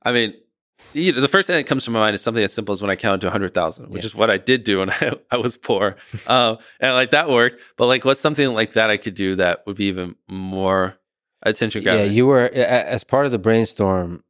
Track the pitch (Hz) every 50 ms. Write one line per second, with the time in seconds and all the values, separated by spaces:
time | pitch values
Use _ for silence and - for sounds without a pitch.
0 | _ 120 123 120 113 110 - - _ _ _ _ _ _ _ _ _ - - 143
1 | 170 185 143 120 135 139 - 196 185 - 185 156 143 - 143 131 - - 117 113
2 | 107 107 104 95 - 120 113 113 104 98 - - 107 101 101 92 104 101 95 92
3 | - 110 98 95 95 92 95 107 98 90 - 92 85 80 80 - - - 87 92
4 | 87 113 107 110 107 110 101 95 - - 131 127 104 110 101 95 95 95 95 -
5 | 160 131 - - - _ 123 123 120 127 120 - - - 117 98 101 101 98 -
6 | - - - 113 - - 123 131 123 113 113 113 - - _ _ - 131 127 127
7 | 127 120 - 147 165 147 131 120 120 123 123 - - - _ - 120 123 127 127
8 | 113 131 139 - - 156 151 143 143 131 120 110 113 - - 117 110 110 104 104
9 | - 113 92 - 98 95 95 92 92 87 85 - - 104 101 101 101 98 92 92
10 | 90 90 - - _ - 95 95 95 95 95 95 95 95 95 95 92 92 92 _
11 | _ _ _ _ _ _ _ _ - - 110 - 120 110 - 113 95 98 92 107
12 | 104 101 104 113 127 131 143 127 120 123 - 131 123 92 123 123 85 - 123 113
13 | - - - 135 143 139 120 110 90 113 113 113 113 107 - - 104 95 95 92
14 | 90 85 87 - - _